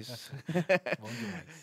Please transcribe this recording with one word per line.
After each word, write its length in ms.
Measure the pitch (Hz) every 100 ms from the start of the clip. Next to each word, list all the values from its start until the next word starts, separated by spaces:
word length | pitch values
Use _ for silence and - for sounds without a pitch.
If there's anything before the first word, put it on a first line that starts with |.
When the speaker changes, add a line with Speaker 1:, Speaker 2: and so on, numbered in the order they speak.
Speaker 1:
isso. 320 | 120 120 - 139 - 165
Speaker 2:
<laughs> 320 | 165 180 - 170
Bom 100 | -
demais. 360 | 240 220 175 - 160